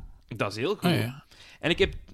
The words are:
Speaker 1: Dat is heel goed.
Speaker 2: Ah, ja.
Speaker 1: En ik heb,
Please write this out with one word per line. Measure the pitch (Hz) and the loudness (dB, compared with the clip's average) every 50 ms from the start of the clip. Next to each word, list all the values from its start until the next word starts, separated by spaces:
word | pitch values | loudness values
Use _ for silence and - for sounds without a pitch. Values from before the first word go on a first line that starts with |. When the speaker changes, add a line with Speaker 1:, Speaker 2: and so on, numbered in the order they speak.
| - - - - - - 117 | -6 -10 -16 -18 -14 -8 -4
Speaker 1:
Dat | 107 120 101 | -4 -2 -2
is | 98 | -2
heel | 110 123 170 208 | -2 -2 -2 0
goed. | - - 180 | 2 2 4
Speaker 2:
Ah, | 160 | 4
ja. | 120 107 120 135 147 - - - - - - - - | 4 2 0 -4 -10 -16 -20 -20 -20 -20 -20 -8 -4
Speaker 1:
En | - 151 | -2 0
ik | 175 - | 2 2
heb, | 196 - - - - - | 2 2 0 -4 -12 -16